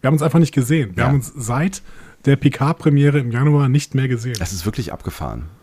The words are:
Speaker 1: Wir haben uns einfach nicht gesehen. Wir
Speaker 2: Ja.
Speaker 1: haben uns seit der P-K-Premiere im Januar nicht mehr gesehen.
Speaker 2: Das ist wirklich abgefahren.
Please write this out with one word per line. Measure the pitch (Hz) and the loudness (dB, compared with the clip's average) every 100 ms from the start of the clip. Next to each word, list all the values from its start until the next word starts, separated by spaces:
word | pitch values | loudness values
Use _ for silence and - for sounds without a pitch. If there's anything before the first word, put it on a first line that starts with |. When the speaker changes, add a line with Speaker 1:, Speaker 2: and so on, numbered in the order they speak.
Speaker 1:
Wir | 165 | 2
haben | |
uns | 160 | 2
einfach | 156 160 | 2 4
nicht | 160 | 2
gesehen. | - 123 160 113 87 | 2 0 0 0 0
Wir | |
Speaker 2:
Ja. | 117 | 2
Speaker 1:
haben | 139 | 0
uns | 120 | -2
seit | 143 113 123 180 - - - - - - | -10 -6 -2 -2 -6 -18 -20 -20 -4 0
der | 139 | 4
P-K-Premiere | - - 139 160 156 143 143 143 | 2 2 -2 0 2 4 4 2
im | 120 | -2
Januar | 117 143 147 139 | 0 2 4 4
nicht | 139 - | 0 0
mehr | 135 131 | -2 -2
gesehen. | 120 120 120 | -2 -4 -6
Speaker 2:
Das | 85 | -6
ist | 92 95 | -4 -6
wirklich | 107 110 | -4 -8
abgefahren. | - - - 69 57 73 95 | -8 -10 -8 -10 -10 -14 -16